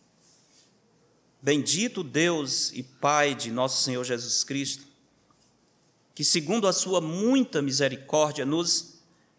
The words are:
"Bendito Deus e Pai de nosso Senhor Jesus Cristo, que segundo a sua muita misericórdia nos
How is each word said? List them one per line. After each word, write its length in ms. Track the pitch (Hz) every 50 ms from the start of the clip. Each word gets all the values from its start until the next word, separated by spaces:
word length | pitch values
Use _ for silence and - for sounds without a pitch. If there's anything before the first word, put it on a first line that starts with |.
| _ _ _ _ _ _ _ _ _ _ _ _ _ _ _ _ _ _ _ _ _ _ _ _ _ _ _ _
"Bendito 600 | 131 139 147 147 123 113 131 175 226 247 - 190
Deus 720 | 165 131 120 151 165 175 170 156 143 127 - - - -
e 100 | - 120
Pai 500 | 131 - _ - - 143 147 151 147 143 135
de 160 | 117 117 113
nosso 280 | 113 123 127 135 - - -
Senhor 180 | 135 127 127
Jesus 400 | 127 127 123 117 120 117 - -
Cristo, 420 | - - 139 139 139 - - - - - _ _ _ _ _ _ _ _ _ _ _ _ _ _ _ _ _ _ _ _ _ _ _ _ -
que 80 | - 147
segundo 420 | - - 175 147 147 214 233 202
a 60 | 190
sua 280 | 175 - - 185 190 175
muita 640 | 160 156 165 185 208 240 262 269 247 - - 151
misericórdia 840 | 143 139 127 135 143 135 131 - - - 151 156 151 151 135 143 127
nos 500 | 139 151 170 170 165 - - - - - - _ _ _ _ _ _ _